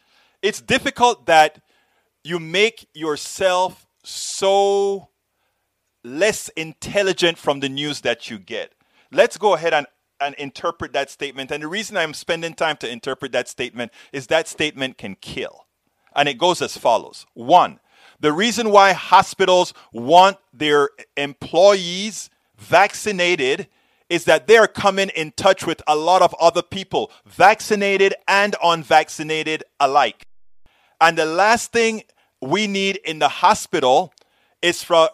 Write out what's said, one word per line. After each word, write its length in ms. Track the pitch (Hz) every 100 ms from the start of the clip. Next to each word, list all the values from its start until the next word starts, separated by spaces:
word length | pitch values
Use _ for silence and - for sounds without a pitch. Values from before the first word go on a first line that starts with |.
| _ _ _ _
It's 180 | 196 208
difficult 680 | - 254 277 - 240 220 -
that 360 | 160 156 - _ _ _ _ _ _
you 140 | 147 175
make 500 | 160 180 214 220 -
yourself 920 | 151 156 147 - - 190 180 185 - _ _
so 1080 | - - - - 196 196 196 196 202 196 - _ _ _ _ _ _ _ _ _
less 460 | 120 139 208 - -
intelligent 880 | - 160 151 - 202 196 180 175 165
from 220 | - 139
the 80 | 135
news 320 | 135 147 139
that 300 | 127 117 -
you 80 | 110
get. 360 | 92 110 82 _ _ _ _
Let's 240 | 135 233 -
go 180 | 208
ahead 200 | 170 165
and, 120 | 156 139 _ _ _
and 140 | 143 139
interpret 560 | 143 - 175 165 156
that 160 | 139 139
statement. 400 | - 143 131 131
And 120 | 147
the 60 | 156
reason 280 | 196 208 208
I'm 180 | 160
spending 400 | 143 - 165 165
time 220 | 160 160 151
to 120 | 123
interpret 420 | 117 - 131 135
that 160 | 123 123
statement 440 | - 123 113 117 - -
is 160 | 139 127
that 200 | 160 180
statement 480 | - 156 139 131 -
can 180 | 107 95
kill. 500 | - - 107 - _ _ _ _ _
And 140 | - 143
it 100 | 123
goes 240 | 175 175
as 140 | 127 -
follows. 500 | 135 110 67 - -
One, 460 | - 120 175 120 73 _ _ _ _
the 140 | 151
reason 380 | 151 226 226 226
why 220 | 202 196
hospitals 840 | 170 - 180 185 - 185 185 175 - _
want 460 | 117 120 170 190 190 _
their 380 | 131 151 147 143 - 113 -
employees 1120 | 143 139 135 160 196 202 175 180 214 190 - _ _ _
vaccinated 1120 | - 160 202 - 214 190 175 175 127 160 165 _ _ _ _
is 140 | 170
that 220 | 175 156 135
they're 200 | 226 208
coming 420 | - 202 190 196
in 220 | - 156 -
touch 280 | 196 185
with 160 | - 156 -
a 100 | 151
lot 240 | 160 185
of 140 | 175 -
other 240 | 165 165
people, 480 | - 190 190 156 107 -
vaccinated 880 | _ - 185 214 - 208 196 196 196 - -
and 280 | 196 202 196
unvaccinated 1000 | 170 165 151 156 156 - 156 156 156 156 - _
alike. 480 | 139 143 123 - - - - - - _ _ _
And 160 | 165 165
the 80 |
last 480 | 156 165 202 233 -
thing 300 | 233 226 220 - _ _ _
we 240 | 131 180 214
need 300 | 196 196 196
in 240 | - 156
the 80 | 185
hospital 840 | - 180 208 - 170 131 135 180 _ _ _ _ _
is 220 | 175 170
for, 280 | - 170 160